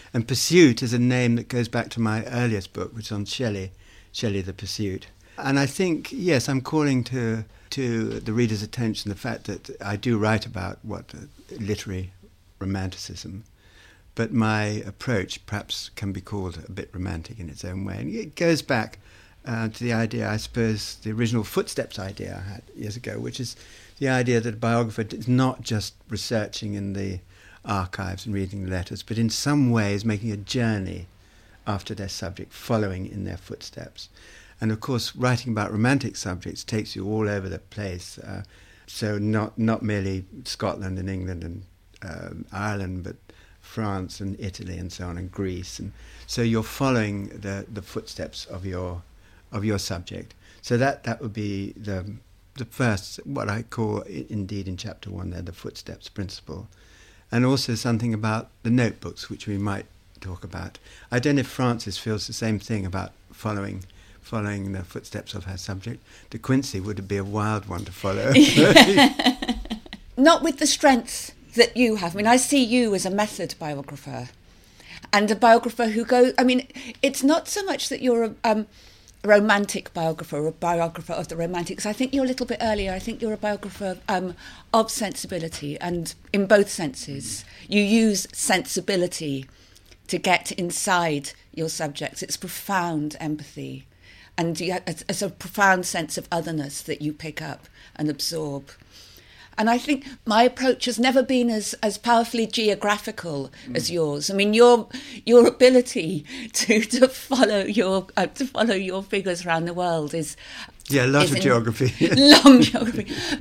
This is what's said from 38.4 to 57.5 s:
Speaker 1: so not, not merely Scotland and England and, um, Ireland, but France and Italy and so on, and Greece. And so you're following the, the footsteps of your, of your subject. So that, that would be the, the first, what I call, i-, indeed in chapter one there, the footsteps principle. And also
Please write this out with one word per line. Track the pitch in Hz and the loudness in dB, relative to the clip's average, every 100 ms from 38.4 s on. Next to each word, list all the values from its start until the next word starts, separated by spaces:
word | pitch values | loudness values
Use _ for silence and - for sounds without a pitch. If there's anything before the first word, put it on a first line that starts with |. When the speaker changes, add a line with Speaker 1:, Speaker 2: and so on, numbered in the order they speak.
| 95 - - - - | -14 -20 -20 -20 -16
Speaker 1:
so | - 107 104 | -6 -2 0
not, | 104 107 107 - | 0 0 -2 0
not | 113 113 | 0 2
merely | 107 104 95 95 92 - | 0 -2 -2 -4 -8 -12
Scotland | - - 101 - 95 92 | -12 -4 -4 -4 -6 -6
and | 95 | -4
England | 95 92 87 | -6 -6 -8
and, | 85 95 92 _ _ - | -10 -12 -16 _ _ -18
um, | 92 85 87 87 - | -14 -12 -12 -12 -12
Ireland, | 95 104 101 92 92 | -6 -4 -4 -6 -8
but | 92 - - - - - | -10 -14 -20 -20 -20 -20
France | - - 107 95 90 - | -12 -6 -4 -4 -8 -8
and | 98 98 | -8 -8
Italy | 98 - 92 87 | -8 -10 -10 -10
and | 90 | -10
so | - 90 | -10 -8
on, | 85 | -8
and | 90 | -8
Greece. | 98 95 90 92 - | -6 -6 -6 -10 -12
And | 104 - - - - | -12 -14 -20 -18 -8
so | - | -2
you're | 117 113 | 0 0
following | 110 - 135 123 104 101 98 | -2 -2 0 2 0 -4 -8
the, | 101 101 98 - | -10 -8 -8 -8
the | 104 | -12
footsteps | 92 - - - - - - | -10 -10 -10 -10 -10 -12 -14
of | 95 95 | -10 -8
your, | 90 90 87 - - - - - | -6 -6 -8 -14 -20 -20 -20 -12
of | 104 | -4
your | 107 101 | -2 -2
subject. | - 87 87 92 90 - - - | -4 -8 -10 -12 -14 -20 -20 -14
So | - 120 | -2 2
that, | 135 - | 2 -2
that | - 117 | -6 -6
would | 123 | -6
be | 104 104 98 98 - | -6 -4 -4 -6 -8
the, | 101 95 98 101 - _ _ - | -6 -6 -6 -12 -18 _ _ -14
the | |
first, | - - 123 98 - - | -10 -2 0 0 -4 -14
what | 147 139 104 | -8 -6 -4
I | 104 | -4
call, | 113 - 110 104 - | -6 -4 -4 -4 -6
i-, | 78 - | -10 -8
indeed | 110 95 101 95 | -6 -6 -8 -8
in | 92 | -10
chapter | 104 - 98 | -12 -14 -12
one | 92 90 | -10 -8
there, | 90 | -8
the | 87 | -10
footsteps | 87 - - - 82 - | -12 -14 -14 -16 -16 -14
principle. | - 95 - - 80 113 - - - - - _ | -10 -10 -12 -14 -14 -14 -20 -20 -20 -20 -20 _
And | 117 | 2
also | 127 | 2